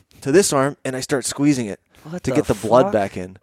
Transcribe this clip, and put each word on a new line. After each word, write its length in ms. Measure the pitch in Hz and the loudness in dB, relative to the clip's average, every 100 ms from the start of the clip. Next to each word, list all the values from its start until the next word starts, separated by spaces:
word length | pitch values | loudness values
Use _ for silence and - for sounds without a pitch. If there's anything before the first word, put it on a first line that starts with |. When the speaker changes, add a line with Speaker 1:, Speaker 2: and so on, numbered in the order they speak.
| _ - | _ -10
Speaker 1:
to 100 | 139 | 2
this 200 | 160 202 | 2 4
arm, 260 | 143 135 143 | 2 0 -4
and 120 | 135 131 | -8 -8
I 60 | |
start 240 | - 139 - | -4 -4 -4
squeezing 420 | - 143 131 110 | 0 0 2 -2
it 120 | 92 _ _ | -8 _ _
Speaker 2:
What 200 | 151 175 | -16 -8
Speaker 1:
to 80 | - | -4
Speaker 2:
the 60 | 135 | -2
Speaker 1:
get 100 | - | -2
the 80 | 110 | -2
blood 300 | 110 120 190 | 4 4 4
Speaker 2:
fuck? 80 | |
Speaker 1:
back 220 | 107 98 - | 0 -2 -6
in. 220 | 92 92 | -12 -14